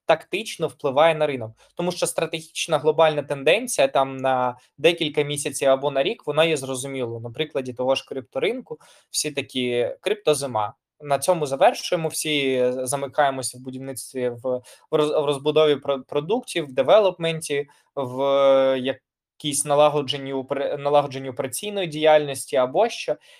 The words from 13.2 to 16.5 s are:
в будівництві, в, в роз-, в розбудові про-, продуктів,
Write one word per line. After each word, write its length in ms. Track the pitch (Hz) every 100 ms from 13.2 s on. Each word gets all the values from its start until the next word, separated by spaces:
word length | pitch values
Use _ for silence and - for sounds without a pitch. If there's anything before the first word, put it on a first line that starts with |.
| 143 131 123 127
в 20 |
будівництві, 680 | 131 131 135 131 - 131 123
в, 340 | 120 127 123 - - _
в 60 | 156
роз-, 260 | 151 151
в 20 |
розбудові 520 | 143 139 147 151 156 139
про-, 260 | - 139
продуктів, 640 | - 147 156 240 -